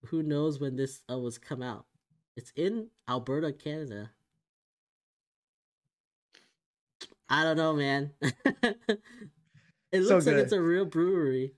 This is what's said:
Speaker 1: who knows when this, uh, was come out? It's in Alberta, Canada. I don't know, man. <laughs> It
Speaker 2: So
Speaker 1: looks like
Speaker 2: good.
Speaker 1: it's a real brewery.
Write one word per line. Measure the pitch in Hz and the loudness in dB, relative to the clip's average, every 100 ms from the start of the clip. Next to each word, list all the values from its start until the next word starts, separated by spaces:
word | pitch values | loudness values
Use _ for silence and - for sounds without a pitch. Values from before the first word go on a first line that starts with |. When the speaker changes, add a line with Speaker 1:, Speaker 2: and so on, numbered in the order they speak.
| - | -4
Speaker 1:
who | 165 | -4
knows | 151 147 156 143 | -2 0 0 -2
when | 139 131 | -4 -2
this, | 135 - - | -4 -6 -8
uh, | 127 | -6
was | 123 117 | -6 -8
come | - 127 | -10 -8
out? | 127 110 - _ _ _ _ - | -8 -10 -14 _ _ _ _ -18
It's | - - | -14 -4
in | 175 226 226 _ - | -2 -2 -8 _ -6
Alberta, | 127 120 139 156 | -6 -2 -2 -2
Canada. | 139 151 156 147 104 107 _ _ _ _ _ _ _ _ _ _ _ _ _ _ _ _ _ _ _ _ _ _ _ _ _ _ _ _ _ - _ _ | -6 -8 -8 -8 -10 -12 _ _ _ _ _ _ _ _ _ _ _ _ _ _ _ _ _ _ _ _ _ _ _ _ _ _ _ _ _ -20 _ _
I | 143 | 2
don't | 160 156 | 2 2
know, | 160 | 2
man. | 151 139 139 143 - | 0 0 0 -2 -4
<laughs> | 147 - 269 - 233 208 - 208 - - 214 _ _ - _ _ _ | -6 -2 -2 0 -2 -4 -4 -4 -4 -20 -20 _ _ -20 _ _ _
It | 190 | 0
Speaker 2:
So | 190 190 | 6 6
Speaker 1:
looks | 156 | 6
like | 143 | 4
Speaker 2:
good. | |
Speaker 1:
it's | 127 | 4
a | 196 | 2
real | 165 180 190 | 2 2 2
brewery. | 160 175 185 147 131 135 | 2 2 2 2 0 -4